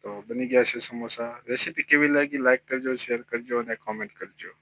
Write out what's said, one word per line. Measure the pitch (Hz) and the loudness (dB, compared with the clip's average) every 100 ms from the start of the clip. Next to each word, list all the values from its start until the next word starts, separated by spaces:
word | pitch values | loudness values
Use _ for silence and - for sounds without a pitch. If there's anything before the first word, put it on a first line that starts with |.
તો | 107 104 107 | -10 -12 -8
બની | 120 127 | -4 4
ગયા | 127 | 4
છે | 113 120 | 4 0
સમોસા. | - 117 117 - 117 120 | -6 -6 -8 -6 -6 -8
રેસીપી | - 127 165 165 | -4 0 0 -2
કેવી | - 147 147 | 2 4 6
લાગી? | 143 143 143 | 4 2 2
લાઈક | 127 127 | 4 2
કરજો, | _ 131 131 | _ -4 -2
શેર | 127 - 120 | -4 -2 -4
કરજો | - 120 123 120 | -4 -8 -2 -4
અને | 117 | -2
કોમેન્ટ | 110 - 107 104 | -8 -6 -8 -8
કરજો. | - 95 _ 92 92 | -12 -16 _ -20 _